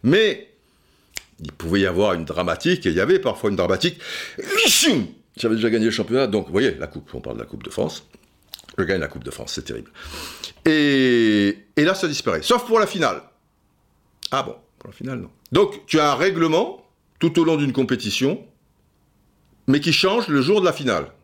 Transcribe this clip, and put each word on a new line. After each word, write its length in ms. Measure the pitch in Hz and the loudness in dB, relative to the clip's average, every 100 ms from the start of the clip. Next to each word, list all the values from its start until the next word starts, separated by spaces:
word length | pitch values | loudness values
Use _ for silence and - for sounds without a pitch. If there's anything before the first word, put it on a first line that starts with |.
Mais 500 | - 190 214 147 - _ _ _ _ _ _ - _ - | 4 4 2 -2 -12 _ _ _ _ _ _ -20 _ -16
il 100 | 73 | -16
pouvait 280 | - 82 98 | -10 -2 2
y 60 | 95 | 2
avoir 280 | 87 104 | 2 2
une 100 | 87 | 0
dramatique, 640 | 78 78 90 80 165 180 92 | -4 -4 -2 0 0 0 2
et 40 | |
il 60 | 82 | 2
y 40 | |
avait 180 | 110 185 | 2 2
parfois 320 | 135 98 107 | 2 -2 -2
une 60 | 98 | 0
dramatique. 420 | 90 95 175 170 - - - - - 403 466 - 320 170 92 - _ - | 0 2 0 -4 -12 -12 -12 -12 -4 0 2 4 4 2 -2 -10 _ -4
J'avais 180 | 117 110 | -2 2
déjà 140 | 110 | 2
gagné 160 | 110 113 | 2 2
le 40 | |
championnat, 360 | 110 101 123 127 | 0 0 0 2
donc, 200 | 101 87 | 0 0
vous 60 | |
voyez, 220 | 92 123 - | 0 0 -2
la 80 | - | -10
coupe, 280 | 76 71 | -12 -12
on 60 | 62 | -12
parle 160 | - 57 | -10 -10
de 60 | |
la 40 | 57 | -12
Coupe 160 | - | -14
de 60 | - | -10
France. 380 | - - - _ - _ _ _ - - - | -4 -4 -6 _ -20 _ _ _ -20 -10 -4
Je 60 | |
gagne 160 | 87 95 | 0 0
la 80 | 73 | -2
Coupe 160 | 69 | -8
de 60 | 60 | -12
France, 220 | - 57 | -12 -10
c'est 100 | - | -10
terrible. 260 | - 58 - - - - - - - - | -8 -12 -12 -18 -16 -14 -14 -14 -16 -2
Et, 920 | - 156 147 139 131 120 110 104 101 - _ - | 2 4 4 4 4 4 4 4 4 0 _ 0
et 80 | |
là, 100 | 156 | 2
ça 140 | 190 175 | 2 -2
disparaît. 340 | 143 120 82 | -2 -2 -2
Sauf 220 | - 233 | 0 0
pour 140 | 233 220 | 4 2
la 80 | 202 | 2
finale. 340 | 190 135 87 - _ _ _ _ _ _ _ _ _ - | 0 0 -2 -12 _ _ _ _ _ _ _ _ _ -4
Ah 120 | 135 | -4
bon, 140 | 127 - _ _ | -4 -12 _ _
pour 100 | - | -20
la 80 | - | -12
finale, 220 | 127 127 | -10 -10
non. 100 | 90 _ - | -12 _ -6
Donc, 300 | 127 - - - | -4 -4 -6 -4
tu 140 | 156 | -2
as 100 | 147 | 0
un 40 | |
règlement 680 | 131 185 180 165 160 302 392 _ _ _ _ | 0 -2 -2 0 0 -2 -8 _ _ _ _
tout 200 | 165 - | -2 0
au 60 | |
long 120 | 165 160 | 0 0
d'une 180 | 143 | 0
compétition, 720 | 123 123 123 107 - 131 190 - _ _ _ _ _ _ _ _ _ _ _ - | -2 -2 -2 -4 -2 -2 -2 -10 _ _ _ _ _ _ _ _ _ _ _ 0
mais 140 | 143 | 2
qui 120 | 156 | 2
change 360 | 147 190 226 208 | 2 2 2 2
le 120 | 143 | 0
jour 220 | 131 208 | 4 4
de 20 | |
la 80 | 180 | 2
finale. 360 | 151 135 90 69 - | 0 -2 -2 -4 -14